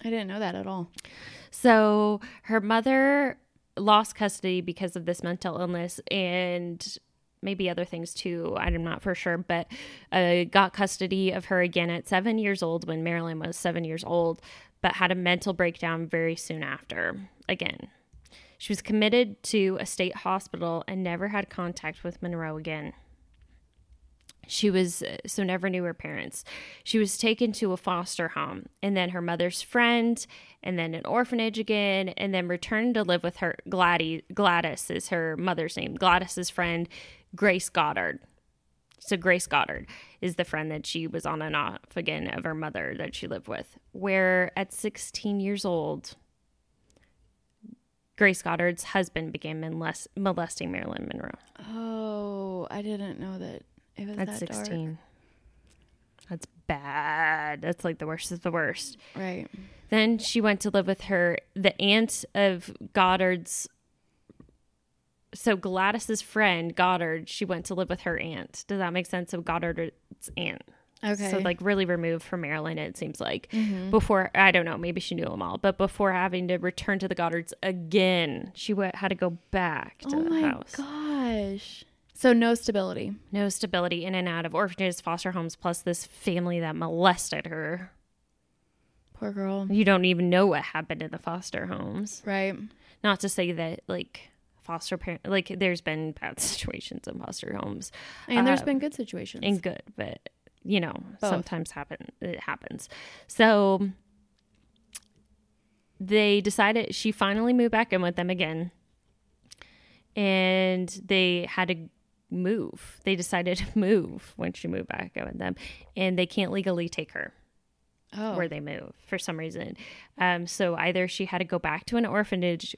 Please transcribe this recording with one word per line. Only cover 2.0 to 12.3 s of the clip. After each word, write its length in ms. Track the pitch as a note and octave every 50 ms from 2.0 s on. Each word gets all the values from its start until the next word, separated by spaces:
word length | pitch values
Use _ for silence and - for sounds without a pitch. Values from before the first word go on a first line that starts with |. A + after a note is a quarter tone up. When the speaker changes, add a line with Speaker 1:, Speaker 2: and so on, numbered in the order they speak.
| G#3 G#3 G#3 G3+ - - - - -
Speaker 2:
her 180 | - A3 A3+
mother 800 | G3 G#3 A3+ A3+ A3 C4 C4+ C4+ C4+ C#4 C#4+ C#4+ C#4+ C4 - - _ _ _ _ _ _ -
lost 380 | - G3+ G#3+ G#3+ G#3 A3 - -
custody 440 | - G#3+ G3+ - - - F#3 F#3 F3+
because 360 | F3 F3+ E3+ - G3 F3 -
of 80 | F3+ E3
this 160 | E3+ F3 - -
mental 360 | E3+ F3+ F3 - F#3 E3 -
illness 400 | F3+ F3 F3+ E3+ E3+ F3+ - - - -
and 840 | G3+ G3 F#3 F3 F3 F3+ F3+ F3+ F3 F3 F3 F3 E3+ E3+ - - - - _ _ _ _ _ _ _ _
maybe 300 | - G3 G3 F#3 F#3+ F3+
other 140 | E3+ F3 F3
things 280 | - - E3 E3+ F3 -
too. 420 | - - F#3 F3 E3+ E3 E3+ E3 -
I'm 240 | - F3+ E3+ E3 E3
not 180 | E3 - -
for 140 | - G3+ F3
sure, 240 | - - F3+ E3+ E3
but, 300 | F3+ - F3 E3+ F3 - A#3 - - - - - - -
uh, 340 | - F#3 F3+ F3 F3 F3+ F3
got 280 | F3 - G3 G3 F#3 -
custody 580 | - G3+ F#3+ - - F#3+ F#3 F#3+ F#3+ F#3+ F#3
of 140 | F#3 F#3 F3
her 140 | - F#3+ F3+
again 280 | F3+ F3+ - F3 E3+ E3+
at 200 | E3+ E3+ - -
seven 280 | G3+ F#3 F#3+ A#3